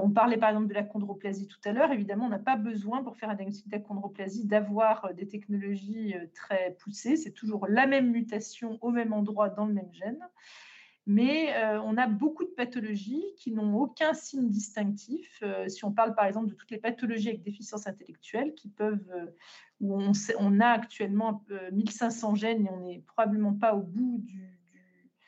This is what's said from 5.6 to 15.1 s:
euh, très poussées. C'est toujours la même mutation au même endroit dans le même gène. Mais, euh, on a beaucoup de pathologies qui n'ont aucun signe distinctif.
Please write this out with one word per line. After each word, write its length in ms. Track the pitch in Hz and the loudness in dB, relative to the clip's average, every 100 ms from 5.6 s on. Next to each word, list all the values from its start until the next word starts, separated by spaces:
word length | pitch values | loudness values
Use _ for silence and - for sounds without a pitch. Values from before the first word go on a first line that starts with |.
| 202 196 196 226 214 180 | -4 -6 -6 -6 -4 -6
euh, 120 | 165 | -8
très 440 | - - 190 185 180 | -12 -4 -2 -2 -6
poussées. 380 | - 208 233 311 | -14 -6 0 0
C'est 140 | - | -2
toujours 360 | - 220 208 196 | -8 -6 0 4
la 200 | 220 269 | 6 6
même 220 | 277 247 | 6 4
mutation 680 | 233 214 208 - - 233 226 | 2 0 -4 -8 -10 -10 -4
au 120 | 240 | 0
même 200 | 240 226 | 0 0
endroit 380 | 214 208 202 202 | 0 0 2 2
dans 160 | 208 214 | 0 0
le 80 | |
même 180 | 202 180 | -2 -4
gène. 340 | 170 196 285 359 _ - - - - - _ - | -10 -8 -8 -14 _ -20 -20 -20 -20 -20 _ 2
Mais, 460 | 208 254 302 311 226 | 4 6 4 2 2
euh, 260 | 220 214 | 2 0
on 160 | 220 220 | 0 2
a 100 | 247 | 2
beaucoup 380 | 202 294 - 349 | 2 0 0 -4
de 60 | - | -2
pathologies 720 | 240 247 214 208 196 285 403 - | -4 -2 -4 -4 -4 -4 -4 -6
qui 160 | 247 | -4
n'ont 240 | 214 208 208 | 0 2 2
aucun 380 | 277 - 311 | 2 0 0
signe 360 | 311 - 277 240 | 0 -4 0 0
distinctif. 880 | 208 - - 202 202 - | 0 -2 -2 -2 -2 -6